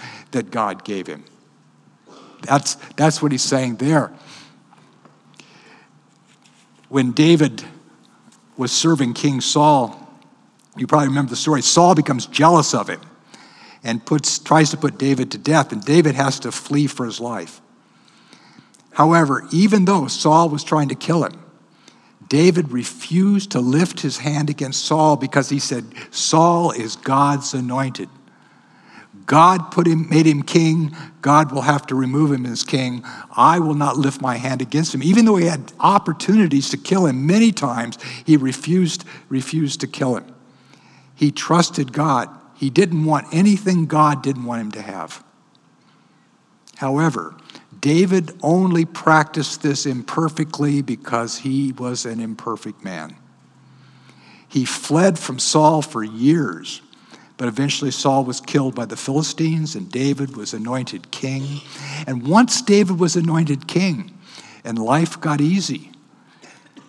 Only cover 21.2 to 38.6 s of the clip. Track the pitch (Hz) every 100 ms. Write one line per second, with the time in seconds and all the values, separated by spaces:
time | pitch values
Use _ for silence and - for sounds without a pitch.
21.2 | 107 - - _ _ _ _ _ _ _
22.2 | - 143 175 170 151 123 113 - - 170
23.2 | 196 202 190 - 123 143 180 - 147 -
24.2 | 131 147 151 147 135 127 - 156 156 147
25.2 | 131 143 131 139 - 123 110 - - -
26.2 | - 160 170 170 170 117 110 - - 135
27.2 | 143 143 - 135 123 127 135 123 92 -
28.2 | _ _ _ _ _ _ _ - - -
29.2 | - 147 175 185 160 - 170 160 156 156
30.2 | 160 147 135 170 160 160 156 - - -
31.2 | 135 147 156 139 127 143 - 131 131 135
32.2 | 151 139 127 113 - - 127 123 - -
33.2 | - - 135 175 160 147 143 143 135 -
34.2 | 131 120 131 127 127 147 165 135 147 208
35.2 | 226 196 170 151 - - 165 202 - 156
36.2 | - 214 185 139 135 131 - 190 170 127
37.2 | 143 202 226 - 139 120 117 110 - -
38.2 | - 151 131 127